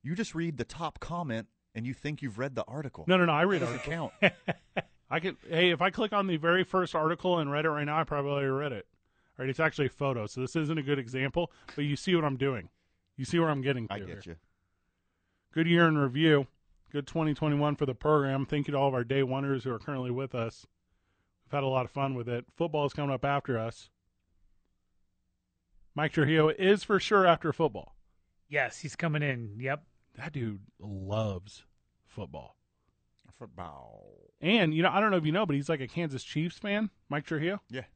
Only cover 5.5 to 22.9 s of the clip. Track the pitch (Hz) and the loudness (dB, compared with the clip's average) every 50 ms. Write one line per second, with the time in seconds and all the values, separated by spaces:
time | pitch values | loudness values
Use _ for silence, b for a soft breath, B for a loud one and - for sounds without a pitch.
5.5 | 165 160 180 180 170 147 175 190 175 208 226 208 214 202 196 190 175 156 147 170 | 2 4 6 6 4 4 2 0 2 0 -2 0 0 0 0 0 0 2 4 4
6.5 | 175 185 180 - - 185 180 160 - 165 156 156 170 156 - 185 175 170 156 139 | 4 4 2 2 2 0 0 2 0 0 2 2 0 0 2 2 2 2 2 0
7.5 | 143 147 156 156 147 147 147 147 147 160 156 - 156 143 139 143 143 143 139 135 | -2 0 0 0 0 0 -2 0 0 0 0 0 -2 -2 -2 0 0 0 0 0
8.5 | 131 135 147 143 127 101 - _ _ _ _ _ _ _ _ _ _ - 131 131 | 0 0 -2 -4 -6 -8 -10 _ _ _ _ _ _ _ _ _ _ -6 -4 -4
9.5 | 135 - 160 156 - - 143 127 - - 143 139 127 117 104 104 - 127 131 127 | 0 2 2 0 2 2 0 0 0 -2 -2 -2 -2 -2 -4 -6 -6 -6 -6 -2
10.5 | - 165 156 147 160 156 135 135 147 139 123 117 127 131 131 139 - 170 175 - | -2 -2 -2 0 -2 -2 0 0 -2 -2 -2 -6 -4 -4 -4 -2 0 -2 -2 -2
11.5 | b b b b - - 147 147 139 - - - 180 170 156 147 135 120 131 139 | b b b b -6 -4 -2 -2 -2 -2 0 2 2 4 4 2 0 0 0 0
12.5 | 131 110 87 - _ _ _ _ _ _ _ _ _ - 131 - - 170 165 160 | 0 -2 -8 -12 _ _ _ _ _ _ _ _ _ -10 -6 0 2 2 4 2
13.5 | 147 139 127 139 139 127 113 104 98 104 98 87 82 82 - 87 82 82 _ _ | 2 0 0 0 -2 -2 -2 -6 -6 -8 -8 -10 -12 -12 -12 -16 -16 -16 _ _
14.5 | _ _ _ _ _ _ _ _ _ _ _ _ _ _ _ _ _ _ _ _ | _ _ _ _ _ _ _ _ _ _ _ _ _ _ _ _ _ _ _ _
15.5 | - 156 165 170 170 170 170 165 156 147 143 131 120 143 160 160 151 143 139 - | -2 -2 2 4 6 6 6 6 6 4 2 0 2 4 6 6 6 6 4 0
16.5 | _ _ _ _ _ _ _ _ - 143 139 - - 165 160 156 147 - 160 151 | _ _ _ _ _ _ _ _ -6 -6 -6 -4 -2 0 0 0 0 0 0 0
17.5 | 147 143 147 147 147 - 151 131 127 - - 151 151 147 139 139 135 135 139 - | 2 2 2 0 0 0 -2 -2 -2 -2 2 4 4 4 4 2 0 -2 -2 0
18.5 | 147 147 143 147 143 135 139 139 131 123 120 117 135 139 139 127 131 135 139 139 | -2 -2 -2 0 0 2 2 2 2 0 0 2 2 2 2 2 0 -2 0 -2
19.5 | 139 127 110 131 120 107 - - 143 131 127 127 120 127 135 131 - 123 113 113 | -2 -2 -2 -4 -6 -6 -6 -6 -6 -4 -4 -4 -4 -4 -4 -4 -4 -4 -4 -4
20.5 | - - - _ _ _ _ _ _ _ _ _ _ _ _ _ _ _ _ _ | -6 -12 -20 _ _ _ _ _ _ _ _ _ _ _ _ _ _ _ _ _
21.5 | - 147 139 135 131 131 123 123 - 139 139 135 131 123 117 120 120 120 - _ | -4 -2 -2 0 0 0 -2 -2 -4 -4 -2 -2 -2 -4 -4 -4 -4 -6 -6 _
22.5 | _ - 160 170 151 151 143 139 | _ -4 -4 -2 0 0 0 0